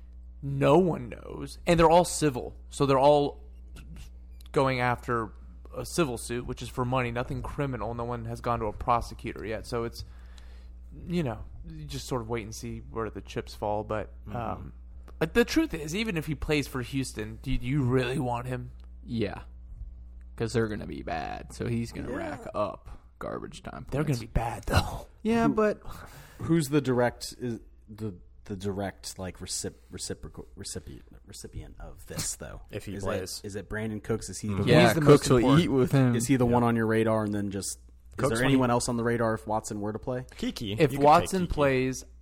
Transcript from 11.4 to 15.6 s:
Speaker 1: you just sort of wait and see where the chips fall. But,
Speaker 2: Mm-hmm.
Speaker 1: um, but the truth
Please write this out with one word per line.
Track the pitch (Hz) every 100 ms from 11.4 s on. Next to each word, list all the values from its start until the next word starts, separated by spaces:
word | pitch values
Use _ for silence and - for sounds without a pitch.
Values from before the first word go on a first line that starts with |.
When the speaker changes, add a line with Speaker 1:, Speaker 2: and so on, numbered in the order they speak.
| - - 165
Speaker 1:
you | 156
just | 151 139 -
sort | 131
of | 113
wait | 117
and | 104
see | 107 117 113 -
where | 113 110
the | 98
chips | - 120 -
fall. | - 107 104
But, | 107 107 92 - -
Speaker 2:
Mm-hmm. | 117
Speaker 1:
um, | 110 95 - - - - - -
but | 160
the | 233
truth | 233 -